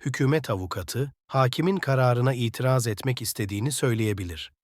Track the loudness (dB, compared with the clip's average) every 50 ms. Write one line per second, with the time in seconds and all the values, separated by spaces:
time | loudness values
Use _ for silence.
0 | -6 -6 -2 0 2 2 2 2 0 -2 -2 -4 -4 -6 -6 -8 -8 -6 -6 -4
1 | -6 -6 -8 _ _ _ 2 2 2 4 2 2 0 0 0 0 0 0 2 4
2 | 4 4 4 4 2 2 2 2 0 -2 -2 0 0 2 2 2 2 0 -2 -2
3 | -2 -2 -4 -2 -4 -6 -4 -4 -4 -4 -2 -2 -2 -2 -2 0 0 0 2 2
4 | 0 0 0 -2 -4 -6 -8 -10 -12 -16 _ _